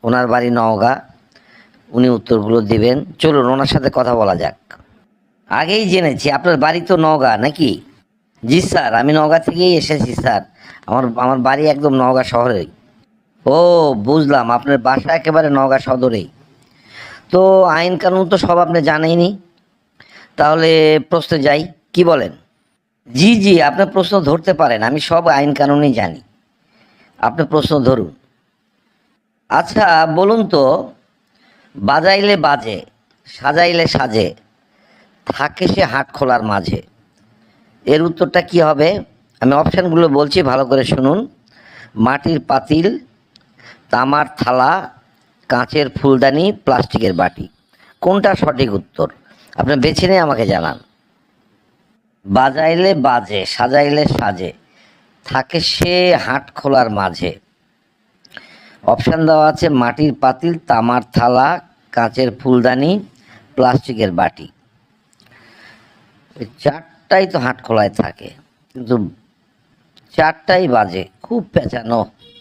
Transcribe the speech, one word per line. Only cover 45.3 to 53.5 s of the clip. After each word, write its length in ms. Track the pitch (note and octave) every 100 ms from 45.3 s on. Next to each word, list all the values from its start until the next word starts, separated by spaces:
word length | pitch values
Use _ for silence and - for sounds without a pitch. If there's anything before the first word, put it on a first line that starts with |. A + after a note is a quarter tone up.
| _ -
কাঁচের 400 | B2 B2 D3+ C3+
ফুলদানি, 640 | - C#3 C3 C3+ D3 F#3+
প্লাস্টিকের 600 | G#3 - B2+ B2 - G#2+
বাটি। 340 | F2 F2+ - - _ _ _ _ _
কোনটা 340 | F3+ G3+ G3+ F#3+
সঠিক 380 | - B2 B2+
উত্তর? 340 | G2 - - D#2 - _ _ _ -
আপনি 200 | C3 C#3+
বেছে 320 | C#3+ - F3+
নিয়ে 120 | F#3+
আমাকে 260 | D#3 A#2 G#2
জানান। 320 | D#2+ D#2+ - - _ _ _ _ _ _ _ _ _ _ _ _ _ G2
বাজাইলে 680 | G#2 C3+ C3+ D#3+ E3+ F#3+
বাজে, 520 | E3 B2+ B2 G2 G#2
সাজাইলে 600 | F2+